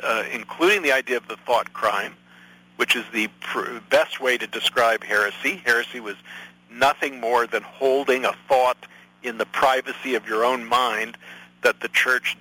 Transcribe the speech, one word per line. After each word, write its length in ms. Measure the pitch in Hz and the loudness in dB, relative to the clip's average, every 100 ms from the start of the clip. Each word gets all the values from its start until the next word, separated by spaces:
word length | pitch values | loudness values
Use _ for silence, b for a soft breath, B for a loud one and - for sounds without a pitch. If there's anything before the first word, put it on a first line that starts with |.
uh, 220 | - 113 - | -2 -2 -2
including 500 | 117 - - 175 208 | -8 -10 0 2 4
the 100 | 147 | 2
idea 240 | 131 123 120 | 0 0 -4
of 100 | - | -4
the 100 | 107 | -10
thought 340 | - 117 - | 0 0 0
crime, 420 | - 110 101 - - B B B B B - | -2 -2 0 -6 -12 B B B B B -6
which 180 | 120 | -2
is 100 | 123 107 | -2 -2
the 140 | 113 107 - | -4 -4 -6
pr-, 380 | - 120 - 120 107 | -8 -6 -6 -8 0
best 300 | 139 156 - | 2 2 -2
way 180 | 127 120 | 0 0
to 80 | 110 | -2
describe 560 | 113 - 127 113 113 | -4 -2 2 2 2
heresy. 580 | - 107 101 - 135 - | 0 0 0 -2 -4 -2
Heresy 340 | 123 117 117 123 | 0 0 0 -8
was 160 | 104 95 B B B B _ | -12 -12 B B B B _
nothing 480 | 120 135 - 147 127 | 0 2 2 -4 -4
more 300 | 117 120 117 | 2 2 2
than 160 | 110 | -2
holding 600 | - - 135 139 135 127 | -6 0 2 2 2 2
a 80 | 113 - - | 2 -4 0
thought 300 | 131 127 - - B B _ | 4 4 0 -8 B B _
in 140 | 123 113 | -10 -6
the 80 | 104 | -4
privacy 680 | - 135 131 131 127 135 | 0 2 2 -2 -10 -4
of 140 | 117 104 | -4 -2
your 160 | 110 | 0
own 200 | 120 127 | 2 0
mind 540 | 113 123 123 107 110 - B B B _ | 0 0 0 -2 -6 -10 B B B _
that 180 | 123 - | 0 0
the 80 | 117 | -2
church 500 | - 127 123 - - | 0 2 0 -2 -8